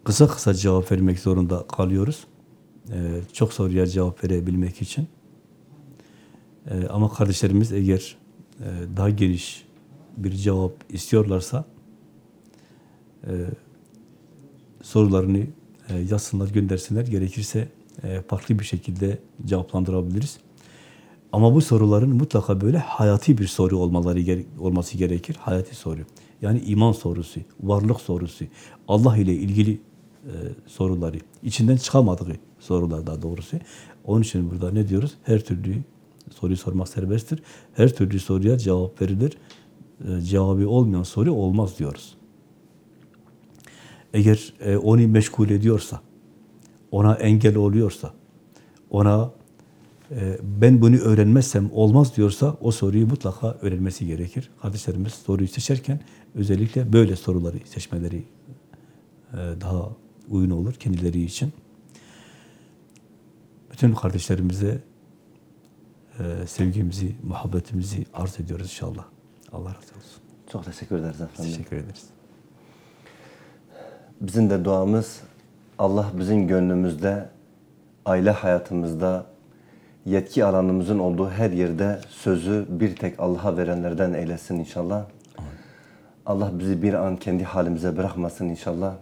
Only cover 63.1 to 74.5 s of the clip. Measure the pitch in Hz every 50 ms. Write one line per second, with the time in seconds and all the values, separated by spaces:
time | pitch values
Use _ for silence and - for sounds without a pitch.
63.1 | - _ _ _ _ _ _ _ _ - - - - - 131 120 110 - - 92
64.1 | 92 92 - - 98 90 90 92 90 95 104 98 - 131 - _ _ _ _ _
65.1 | _ _ _ _ _ _ _ _ _ _ _ _ _ _ _ _ _ _ _ _
66.1 | - 117 95 87 85 90 90 85 - - 95 92 90 107 92 87 90 98 95 90
67.1 | 104 - - 85 87 - - 90 92 90 - - 113 92 90 98 101 92 - -
68.1 | - - 92 92 92 - 80 82 90 87 92 92 - - - 131 - 87 82 -
69.1 | _ _ _ _ _ _ _ - - 90 90 92 95 - - - - - - -
70.1 | - - _ - - _ _ - - 101 85 90 85 - - - 98 85 80 82
71.1 | 73 73 82 80 - - 82 82 82 80 82 - 76 73 71 - 101 - - -
72.1 | - _ _ _ - - _ _ _ _ _ _ _ _ _ _ _ _ _ -
73.1 | - - - - - - - - - _ _ _ - - - - - - - -
74.1 | - - 101 92 90 113 110 101